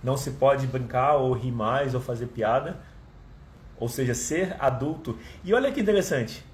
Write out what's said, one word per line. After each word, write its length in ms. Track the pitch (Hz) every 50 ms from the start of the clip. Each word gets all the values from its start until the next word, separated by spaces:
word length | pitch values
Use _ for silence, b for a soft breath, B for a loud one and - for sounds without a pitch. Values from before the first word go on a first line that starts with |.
| -
Não 140 | 127 135 135
se 140 | - 143
pode 360 | 127 - - 135 139 131 135 131
brincar 480 | 127 131 127 117 - 127 127 143 151
ou 180 | 143 131 127 127
rir 180 | 113 113 131
mais 420 | 120 117 107 110 123 135 143 131 123
ou 80 | 127
fazer 260 | 127 - 123 113 120 120
piada. 500 | - 120 110 107 117 135 151 160 185 - B B B B - - - - - - - - - - - - - - - -
Ou 80 | 117 120
seja, 240 | 120 - 135 123 120
ser 420 | 117 - - 151 165 190 180 180 -
adulto. 580 | - 135 127 120 131 151 156 - - - 113 B B B B B B
E 100 | 180 202
olha 180 | 247 262 277
que 100 | 262 -
interessante. 640 | 220 196 208 202 185 - 165 135 117 110 - - - -